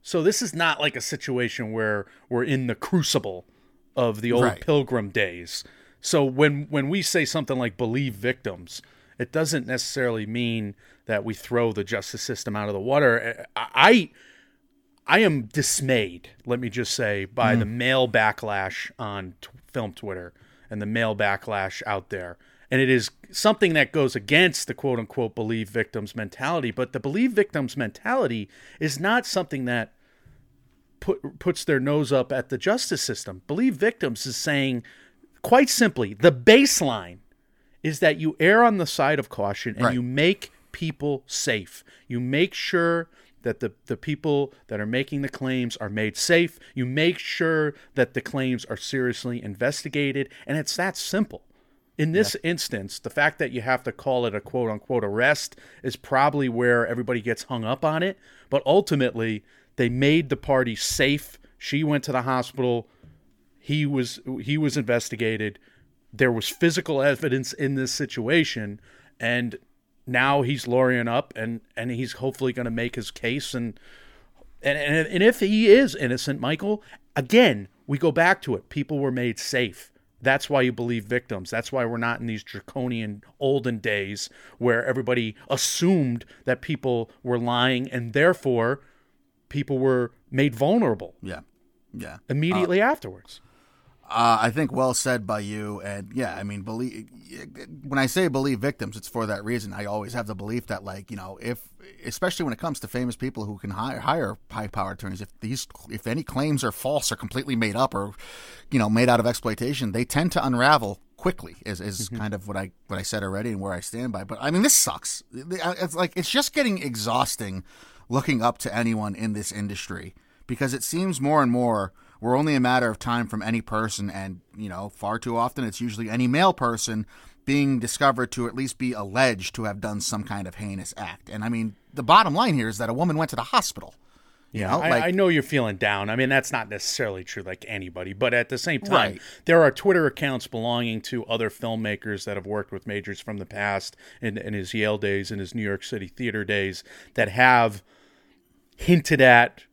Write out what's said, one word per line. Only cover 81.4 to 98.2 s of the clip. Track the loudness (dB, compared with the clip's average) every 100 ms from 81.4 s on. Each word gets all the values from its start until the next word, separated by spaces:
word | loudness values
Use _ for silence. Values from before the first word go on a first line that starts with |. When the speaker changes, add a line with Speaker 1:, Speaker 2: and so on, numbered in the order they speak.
| -6
Speaker 1:
That's | -6 -4
why | -4 -2
we're | -2
not | -2 -2
in | -4
these | -6
draconian | -10 -16 -12 -6 -4 -4 -6 -10 -16 _
olden | 0 2 0 -2
days | -2 -2 -4 -8 -12 -14 -20 -2
where | 2 2 2
everybody | -2 0 0 -2 -8 -4
assumed | -2 -2 2 4 4 2 -2 -8 -8 -2
that | -2
people | -2 -4 0 0 -2 _
were | -2 0
lying | 2 2 4 2 -2
and | -6 -2
therefore | 4 4 4 0 2 2 -2 -8 _ _ _ _ _ _
people | -6 -2 0
were | 2 2 0 _ _
made | 0 0 2
vulnerable | 2 4 2 0 -6 _
Speaker 2:
Yeah. | -12 -12 -14 _ _ _ _
Yeah. | -14 -12 -14 -6
Speaker 1:
immediately | -2 0 0 2 4
Speaker 2:
Uh, | 2
Speaker 1:
afterwards. | 0 -6 -16 _ -20 _ _ _ _ _ _ -6
Speaker 2:
uh, | 2 4 6
I | 4
think | 0 -2
well | 0 0 0
said | 0 -2 -2
by | -4
you. | -4 -6 -6 -8
And | -8 -10 -8
yeah, | -6 -6 -6
I |
mean, | -8 -8
believe, | -8 -8 -8 -10 -18 -20 -20 -18 -18 -18 -18 -16
when | -4 0
I | 2
say | 2